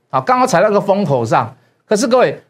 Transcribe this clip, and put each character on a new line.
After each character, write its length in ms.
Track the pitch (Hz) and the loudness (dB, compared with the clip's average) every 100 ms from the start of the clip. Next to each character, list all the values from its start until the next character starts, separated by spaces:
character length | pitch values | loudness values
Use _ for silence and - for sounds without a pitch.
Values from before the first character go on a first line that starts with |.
| _ | _
好， 100 | 135 | -6
刚 180 | 131 254 | -2 0
好 80 | 254 | 2
踩 140 | 170 | 2
到 100 | 208 | 2
个 80 | 202 | 0
风 240 | 202 196 | 0 -2
口 220 | 180 135 | 0 -2
上。 300 | 113 151 113 - _ _ _ | 0 -2 -2 -10 _ _ _
可 100 | 185 | -2
是 100 | 247 | 0
各 120 | 254 | 2
位， 240 | 185 - _ | 2 -2 _